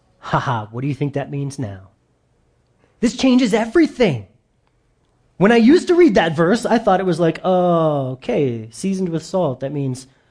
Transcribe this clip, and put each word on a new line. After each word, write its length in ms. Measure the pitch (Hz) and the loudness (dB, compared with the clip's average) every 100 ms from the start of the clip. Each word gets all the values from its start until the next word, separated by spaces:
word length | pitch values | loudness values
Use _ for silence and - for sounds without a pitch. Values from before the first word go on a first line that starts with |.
| _ _ | _ _
haha, 480 | - 143 127 117 107 | -4 -4 -2 -6 -6
what 160 | 117 | -8
do 60 | 139 | -6
you 60 | |
think 200 | 131 147 | -4 -4
that 160 | 139 143 | -6 -8
means 280 | 143 139 143 | -8 -8 -8
now? 300 | 110 95 95 _ _ _ _ _ _ _ _ _ _ - | -12 -12 -20 _ _ _ _ _ _ _ _ _ _ -4
This 160 | 233 - | -4 0
changes 360 | 262 247 247 | 2 2 2
everything. 760 | 208 226 349 311 - 214 123 98 _ _ _ _ _ _ _ _ _ _ - | 0 0 2 2 2 0 0 -8 _ _ _ _ _ _ _ _ _ _ 0
When 160 | 196 | 2
I 40 | 233 | 6
used 320 | 226 359 370 | 6 4 4
to 60 | |
read 200 | 349 330 | 4 4
that 200 | 190 170 | 4 0
verse, 300 | 156 165 226 | 2 0 0
I 140 | 190 233 | 0 0
thought 220 | 220 185 | 2 2
it 60 | 190 | 0
was 140 | 160 | 0
like, 200 | 165 160 | 0 0
"Oh, 680 | 185 185 180 170 160 147 131 | -2 0 2 2 0 -2 -4
okay, 580 | 131 - 214 135 117 110 | -8 -4 -2 -2 -4 -12
seasoned 400 | - 190 190 180 | -8 -6 -4 -4
with 120 | 160 | -6
salt. 380 | - 190 165 160 | -6 -4 -4 -4
That 120 | 139 | -8
means 340 | 147 135 123 - _ _ | -6 -6 -8 -12 _ _